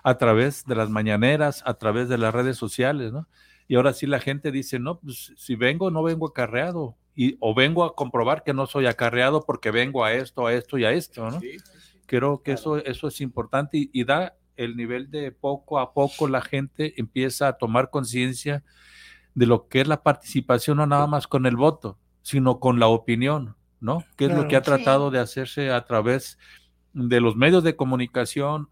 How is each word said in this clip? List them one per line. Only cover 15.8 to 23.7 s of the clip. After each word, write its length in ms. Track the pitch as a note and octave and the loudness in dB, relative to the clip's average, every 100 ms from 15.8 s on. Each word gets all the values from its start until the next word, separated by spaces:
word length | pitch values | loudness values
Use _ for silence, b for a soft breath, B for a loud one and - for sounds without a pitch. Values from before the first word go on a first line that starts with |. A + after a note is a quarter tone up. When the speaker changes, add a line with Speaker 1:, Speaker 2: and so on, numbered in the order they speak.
| B2+ | -2
Speaker 1:
poco 340 | - C#3 - D3 | 0 -2 0 -2
la 140 | C3 | -2
gente 520 | - C#3 C#3 - D#3 - | -4 -6 -6 -6 -6 -6
empieza 480 | A2+ B2+ C3 - C#3 | -6 -2 -4 0 -2
a 60 | |
tomar 360 | C3 A#2 A#2 C3 | 0 0 0 0
conciencia 760 | D3 A#2+ B2 B2+ B2 D3 C#3+ B B B B B B B | -4 -4 -2 -4 -4 -6 -6 B B B B B B B
de 120 | - A#2 | 2 4
lo 240 | A#2 - | 4 2
que 100 | C3 | 0
es 80 | C#3 | 2
la 160 | D3+ | 2
participación, 720 | D#3 C#3 - C3+ - A#2+ - D3 | 2 0 -2 -4 2 2 2 2
no 100 | D3 | 2
nada 200 | C#3+ D3 | 2 2
más 180 | D3 - | -2 -2
con 200 | C#3+ B2+ | 0 2
el 100 | A#2+ | 4
voto, 420 | D3+ D3+ G#2+ - _ _ | 2 2 -6 -14 _ _
sino 380 | - C#3 B2+ B2 | -4 2 2 2
con 220 | B2+ A#2+ | 2 6
la 60 | A2+ | 6
opinión, 680 | A2+ - A#2 C3 D3+ A#2 - _ | 4 2 0 0 -2 -6 -14 _